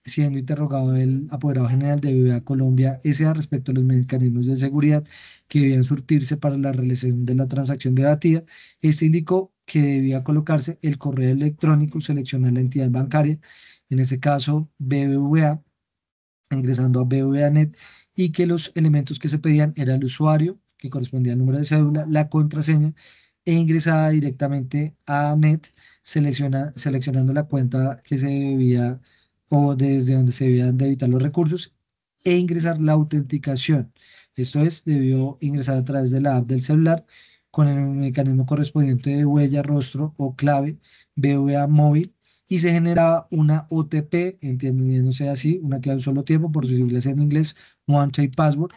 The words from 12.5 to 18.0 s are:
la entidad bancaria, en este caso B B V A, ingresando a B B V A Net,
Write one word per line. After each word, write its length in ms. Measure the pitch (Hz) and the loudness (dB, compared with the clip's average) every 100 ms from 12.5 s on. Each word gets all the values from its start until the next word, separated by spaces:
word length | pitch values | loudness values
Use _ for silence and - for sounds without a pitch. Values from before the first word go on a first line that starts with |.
la 80 | 123 | 0
entidad 280 | 127 135 131 | 0 0 0
bancaria, 480 | 127 131 151 147 151 - - - _ _ | 0 0 0 0 -2 -8 -20 -20 _ _
en 100 | 131 | -2
este 180 | 131 131 | 0 -2
caso 500 | 147 143 127 151 156 - | -2 -2 0 -2 -4 -8
B 280 | 131 143 139 | -4 -2 0
B 100 | 139 | 0
V 280 | 143 160 | 2 2
A, 180 | 151 151 - _ _ _ _ _ _ _ _ | 2 0 -8 _ _ _ _ _ _ _ _
ingresando 480 | 135 127 123 127 123 | -4 -2 0 2 2
a 40 | |
B 180 | 123 135 | 0 0
B 20 | 135 | 0
V 160 | 139 | 2
A 60 | 147 | 2
Net, 260 | 151 156 - - - | 2 2 -4 -20 -20